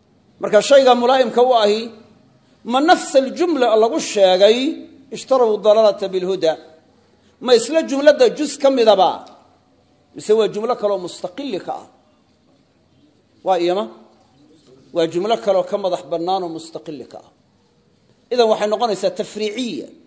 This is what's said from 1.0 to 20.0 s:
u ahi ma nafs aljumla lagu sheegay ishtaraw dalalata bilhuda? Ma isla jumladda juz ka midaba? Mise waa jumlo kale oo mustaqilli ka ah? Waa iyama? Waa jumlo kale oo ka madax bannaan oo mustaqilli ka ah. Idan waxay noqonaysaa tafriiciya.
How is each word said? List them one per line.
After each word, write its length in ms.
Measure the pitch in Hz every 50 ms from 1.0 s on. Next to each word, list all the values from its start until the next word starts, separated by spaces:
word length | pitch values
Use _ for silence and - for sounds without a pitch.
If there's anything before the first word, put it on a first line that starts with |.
| 240 240 269 262 254 220 - 233
u 100 | 247 262 247
ahi 260 | 226 208 208 208 220 233 233 - - - _ _ _ _ _ _ _ _ _ _ _ -
ma 140 | 214 240 262
nafs 320 | 294 339 359 320 - - -
aljumla 600 | 269 269 262 202 226 349 349 320 269 247 233 220
lagu 220 | 220 220 226 269 320
sheegay 580 | - - - 208 196 185 185 185 202 214 226 247 269 320 - - - - - - _ _
ishtaraw 400 | 226 - - - 262 262 240 220 208 202
dalalata 460 | 185 214 208 220 220 208 196 202 196 190
bilhuda? 440 | 185 185 180 185 190 170 160 160 151 - - - - _ _ _ _ _ _ _ _ _ _ _ _ -
Ma 100 | - 247 254
isla 280 | 220 240 - 311 320
jumladda 440 | 311 214 277 269 285 302 285 240 254 220 -
juz 160 | - 302 - - -
ka 100 | - 269
midaba? 400 | 269 247 269 220 202 185 180 151 117 92 - - - - _ _ _ _ _ _ _ _ _ _ _ _ _ _ -
Mise 160 | - 147 -
waa 160 | 214 220 214 190
jumlo 260 | 190 208 220 240 247
kale 160 | 240 214 208 196
oo 40 | 190
mustaqilli 600 | 175 165 - - - 185 - - 285 269 202 165
ka 120 | - -
ah? 140 | - 135 - - _ _ _ _ _ _ _ _ _ _ _ _ _ _ _ _ _ _ _ _ _ _ _ _ _ _ _ _ _ _ -
Waa 140 | 180 190 175
iyama? 260 | 175 175 180 202 226 220 - - - _ _ _ _ _ _ _ _ _ _ _ _ _ _ _ _ _
Waa 140 | - 170 165
jumlo 300 | 165 147 175 190 214 233
kale 220 | 214 - 208 190 185
oo 60 | 180
ka 120 | 180 202 202
madax 240 | 196 185 175 - -
bannaan 380 | 160 170 165 170 180 190 196 185
oo 40 | 170
mustaqilli 580 | 160 160 - - - 156 - 170 151 131 110 -
ka 100 | - -
ah. 120 | - _ _ _ _ _ _ _ _ _ _ _ _ _ _ _ _ _ _ _ _ -
Idan 160 | 247 247 233 220
waxay 200 | 214 - 208 208
noqonaysaa 420 | 214 202 240 226 196 - 202 185
tafriiciya. 800 | 185 - 202 - - 208 214 208 208 240 254 226 165 120 - - - -